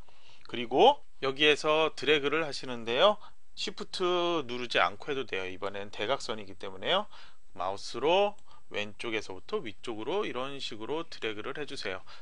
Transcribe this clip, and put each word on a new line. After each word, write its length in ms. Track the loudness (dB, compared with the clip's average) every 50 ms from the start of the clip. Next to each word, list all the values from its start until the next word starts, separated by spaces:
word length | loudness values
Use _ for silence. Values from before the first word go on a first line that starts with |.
| -4 -6 -6 -6 -6 -6 -6 -6 -6
그리고 560 | -4 -4 -2 -2 2 8 10 10 10 8 6 -2 -8 -6 -2
여기에서 720 | 0 0 2 6 6 6 6 6 4 4 4 4 4 2 0
드래그를 500 | 0 2 4 4 4 4 2 0 0 0
하시는데요. 720 | -2 -4 -6 -6 -6 -6 -4 -2 0 4 6 6 6 6 4 -4 -8 -8 -8 -8 -8 -6
쉬프트 880 | -4 -4 -4 -4 -6 -6 -6 -2 0 2 2 4 4 2 2 2 0 0
누르지 320 | -2 -4 -4 -2 2 4 4
않고 320 | 4 4 2 -2 -4 -4
해도 140 | -2 -2 -2
돼요. 200 | -2 -2 -2 -2
이번엔 460 | -4 -4 -4 -4 -4 -4 -4 -6 -6
대각선이기 640 | -4 -2 0 0 0 0 0 -4 -6 -6 -6 -8 -8
때문에요. 520 | -8 -8 -8 -6 -4 0 2 2 2 0 -2 -8 -10 -10 -8 -8 -8 -8 -8 -4
마우스로 840 | -2 -2 -2 -2 -4 -6 -6 -4 0 2 4 6 6 4 2 0 -6 -8 -8 -8 -8 -8 -4
왼쪽에서부터 840 | -4 -2 -2 -4 -4 -4 -4 -2 -2 -2 -2 -4 -6 -6 -6 -4 -4
위쪽으로 680 | -2 -2 -4 -6 -6 -6 -4 -4 -4 -2 -2 -2 -2 -2
이런 340 | -2 -2 -4 -4 -4 -4 -6
식으로 480 | -6 -6 -6 -6 -4 -4 -4 -4 -4 -6
드래그를 480 | -6 -4 -4 -4 -4 -4 -6 -6 -6
해주세요. 440 | -6 -6 -6 -6 -6 -4 -4 -4 -4 -6 -8 -8 -8